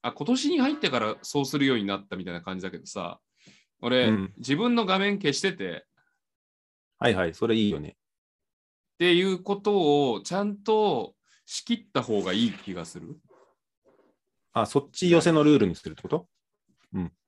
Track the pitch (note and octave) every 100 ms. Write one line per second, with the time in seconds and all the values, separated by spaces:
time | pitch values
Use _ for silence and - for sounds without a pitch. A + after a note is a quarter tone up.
0 | A#2+ - D3+ B3+ C#4+ E4+ B3+ D4+ F3+ B2+
1 | G#2+ - - D3 C3+ D3+ C#3 B2 G2+ G2
2 | G2 F#2 F2+ F2 F2 F#2 F#2 E2 - G#2
3 | F2 F2 _ _ _ _ _ _ A#2 B2+
4 | A#2+ G#2+ F#2+ - B2 D3 A#3+ A#3+ G3+ F#3+
5 | G3+ G3+ E3 C3+ F#3+ - F#2+ E2 _ _
6 | _ _ _ _ _ _ _ _ _ _
7 | C3 F#2+ F2 E2 A2+ A2+ G#2 D#2 D2+ _
8 | _ _ _ _ _ _ _ _ _ _
9 | F3 E3+ F#3+ F#3 F#3 G3+ G#3 G3+ D#3 C#3+
10 | C#3 G#2 - F3+ G#3 G#3 - A3 G#3 C3+
11 | G2 _ _ _ _ - - A#3 - C3
12 | B2 G#2+ F#2 F#2+ A#2 - - F2+ E2 F2+
13 | - - _ _ _ _ _ _ _ _
14 | _ _ _ _ _ B2 A2 C#3+ - -
15 | F3+ E3+ E3 D#3+ D3+ D3 G2 F2 - D#2
16 | - D#3+ - _ _ _ _ _ _ F#2
17 | F2 _